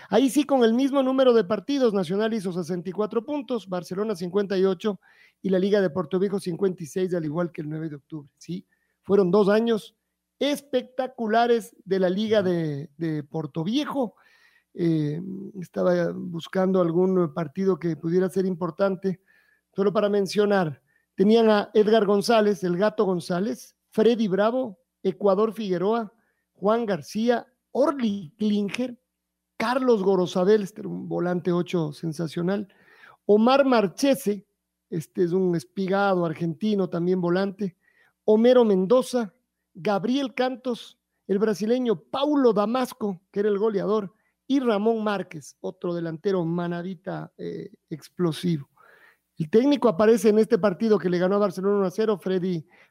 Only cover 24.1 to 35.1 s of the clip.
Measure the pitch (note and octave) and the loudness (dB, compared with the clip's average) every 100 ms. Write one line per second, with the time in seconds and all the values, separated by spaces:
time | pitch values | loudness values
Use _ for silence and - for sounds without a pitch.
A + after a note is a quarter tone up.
24.1 | A#3 G#3+ F#3+ G#3+ B3+ B3+ F#3 _ _ F#3+ | 2 0 0 0 0 -6 -10 _ _ -6
25.1 | F#3 G3+ F#3+ A3 G#3+ G#3 F3+ F#3+ A#3 G#3+ | 0 2 2 2 -2 -4 -2 0 -2 -4
26.1 | _ _ _ _ _ G3 A#3 A3+ F3 - | _ _ _ _ _ 0 0 0 -4 -6
27.1 | G#3 A#3 A#3 - _ _ - D4+ C#4+ A#3 | -4 0 0 -4 _ _ 0 0 0 -2
28.1 | G3+ D#3 - G#3+ G#3 G3+ - B3+ A#3+ _ | -4 -8 -4 -2 0 -2 -4 -8 -10 _
29.1 | _ _ _ _ - A3+ C4 B3+ A3+ F#3+ | _ _ _ _ -6 -2 0 2 2 4
30.1 | F#3+ F3 F#3+ F#3 A3 F#3+ - G3 F3+ F#3 | 2 0 0 2 2 0 -10 -12 -10 -6
31.1 | E3+ F3 F3+ F3+ F3 F3 F3+ D3+ C#3+ E3+ | -4 -2 -2 0 0 0 -2 -2 -4 -8
32.1 | D#3 D#3+ E3+ E3+ G3+ G3+ _ _ _ - | -6 -6 -4 -4 -4 -6 _ _ _ -20
33.1 | - - G#3 A#3 C#4 C4+ A#3+ G3 - C#4 | -8 2 4 6 4 4 2 2 0 0
34.1 | C4+ G3+ G#3 - _ _ _ _ F3 - | 2 0 -6 -8 _ _ _ _ -10 -6